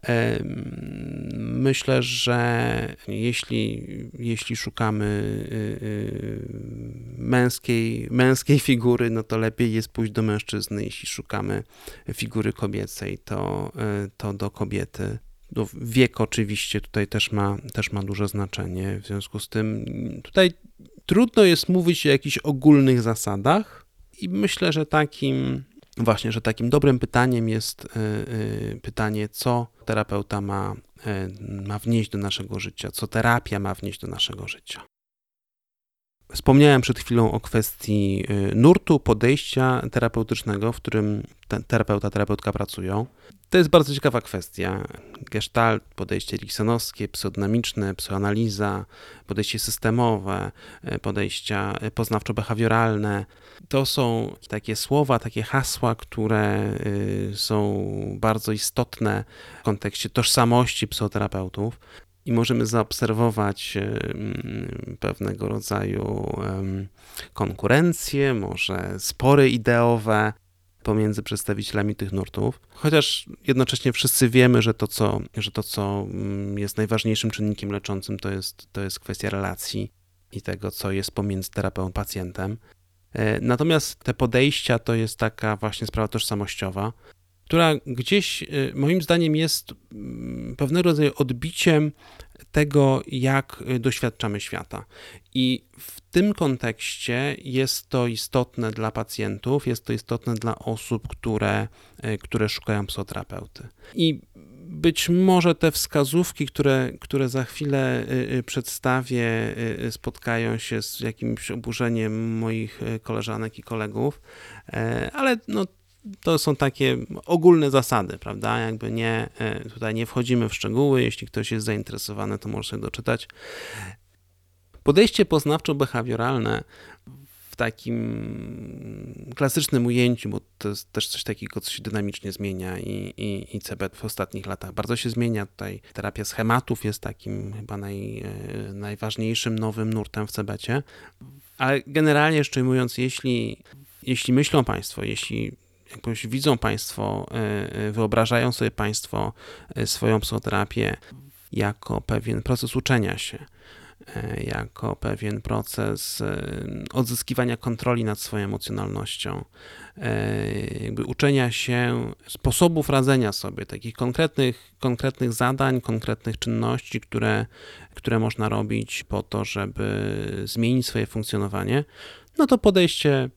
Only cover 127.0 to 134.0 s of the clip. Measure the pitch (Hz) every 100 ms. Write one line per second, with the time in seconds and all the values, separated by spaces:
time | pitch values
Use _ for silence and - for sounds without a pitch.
127 | - 131 139 - - - 117 113 - 117
128 | 113 113 110 107 110 117 110 - - 104
129 | 101 - - 123 139 165 143 131 120 120
130 | 123 123 113 104 - _ 104 104 - -
131 | - - - 107 107 - - - 107 107
132 | 101 101 101 95 101 95 92 90 - 101
133 | 98 - 104 98 - 104 - 98 98 -